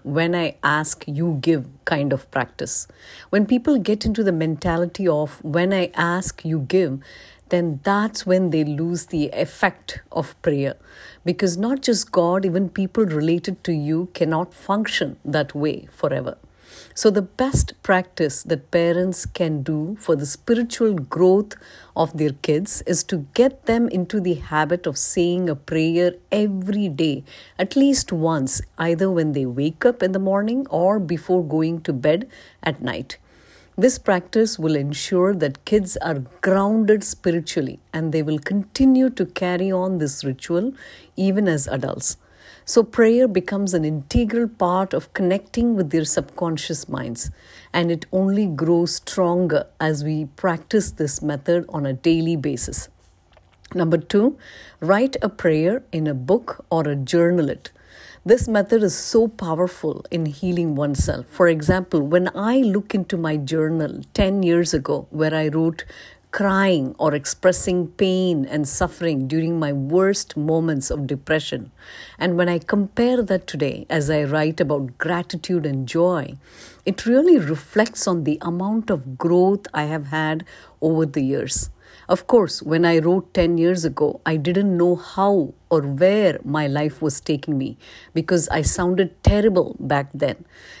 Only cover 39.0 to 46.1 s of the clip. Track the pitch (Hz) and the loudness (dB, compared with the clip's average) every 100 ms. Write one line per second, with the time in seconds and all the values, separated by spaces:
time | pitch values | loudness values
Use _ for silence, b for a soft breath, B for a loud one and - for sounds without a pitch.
39 | 262 254 180 - 180 180 190 185 185 180 | 2 0 -4 -2 -2 0 0 0 0 -2
40 | 147 - 139 131 - 170 240 269 B B | -2 -4 -6 -6 -2 -2 -2 -6 B B
41 | B - 190 196 196 151 139 131 135 - | B -2 0 2 2 0 -2 -4 -4 -6
42 | - - B B B B - 233 226 - | -6 -8 B B B B 0 2 2 4
43 | 226 233 254 185 180 202 196 175 156 156 | 4 6 4 2 -2 -4 0 0 0 -4
44 | 139 240 220 233 233 - 180 185 190 151 | -2 -2 0 0 -2 -2 0 0 0 -4
45 | - - 180 196 - 233 240 214 151 165 | -6 -2 0 0 -4 -2 0 0 0 -2
46 | 156 | 0